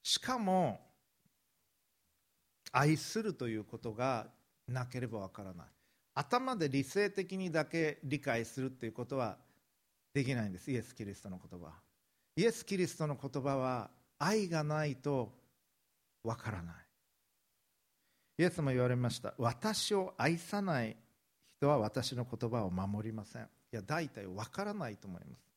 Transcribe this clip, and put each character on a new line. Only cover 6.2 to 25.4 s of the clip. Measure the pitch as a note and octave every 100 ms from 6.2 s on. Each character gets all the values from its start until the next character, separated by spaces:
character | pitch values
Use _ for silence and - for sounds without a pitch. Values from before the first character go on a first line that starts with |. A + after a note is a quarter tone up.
| D3 B3 C4 A#3+
で | D3+
理 | C3+
性 | C3+ G3 G3+
的 | G3 F3+ F#3+
に | F#3
だ | D#3
け | D3 E3 D#3 -
理 | C3+ D3
解 | C#3+ A#2
す | A2+ -
る | C3
っ |
て | C3 A2+
い |
う |
こ | A2 A#2+
と | C3+
は | A#2 - _ _ _ _ _ _ _
で | C#3+
き | B2+
な | B2+ G#2+
い |
ん |
で | F2+
す、 | -
イ | B2+
エ |
ス・ | -
キ | -
リ | G2+
ス | F#2+
ト | G#2
の | F#2
言 | - F2+
葉。 | D#2+ F#2 _ _ _ _ _ -
イ |
エ | A3+
ス・ | A3
キ | - G3
リ | F3
ス | -
ト | D#3
の | C#3+
言 | C3+ C#3
葉 | C3+ C#3
は | B2+ B2 G#2 _ _ _
愛 | D#3 G#3+ F#3+
が | E3
な | D3 D3+ D3+
い | C3
と | C#3+ C#3 G#2+ - _ _ _ _ _ _ _ _
わ | A2+ A2+
か | A#2
ら | F#2
な | E2+
い。 | E2+ - _ _ _ _ _ _ _ _ _ _ _ _ _ _ -
イ |
エ | F3
ス | E3+
も | C#3
言 | B2+
わ | B2
れ | B2
ま | A#2+
し | -
た。 | - -
「私 | A#2 A#2+ G#3+ G#3+ -
を | G3+ F#3 -
愛 | C3 E3+
さ | - G3+
な | G3 C#3+
い | A2 - _ _ _ _ _ _
人 | C#3+
は | D3
私 | G#2+ - B2
の | B2
言 | A#2+ A2 A#2
葉 | A#2
を | G2
守 | F2+ G2 G#2 A2
り |
ま | A2
せ | G2+ A#2
ん」。 | - _ _
い | A2+
や、 |
大 | F#2+ D#3 D#3
体 | - F#2+
わ | F#2+ A2
か | -
ら | G3+
な | G#3 C3
い | G2+
と | G2
思 | F2
い |
ま | -
す。 | B1